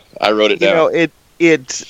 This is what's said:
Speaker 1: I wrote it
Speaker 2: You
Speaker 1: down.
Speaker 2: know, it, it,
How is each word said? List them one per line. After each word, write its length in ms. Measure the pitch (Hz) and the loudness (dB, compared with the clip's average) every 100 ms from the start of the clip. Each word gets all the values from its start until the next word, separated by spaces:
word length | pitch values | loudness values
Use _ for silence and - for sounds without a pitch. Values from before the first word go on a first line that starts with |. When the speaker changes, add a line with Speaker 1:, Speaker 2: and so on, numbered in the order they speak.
| _ - | _ -4
Speaker 1:
I 120 | 104 | -2
wrote 180 | 107 107 | 0 0
it 100 | 98 | 0
Speaker 2:
You 60 | 98 | 0
Speaker 1:
down. 100 | 165 | 2
Speaker 2:
know, 100 | 156 | 0
it, 240 | 160 165 - _ _ | 0 -2 -4 _ _
it, 440 | 165 156 131 - 147 | 2 2 -2 -14 -10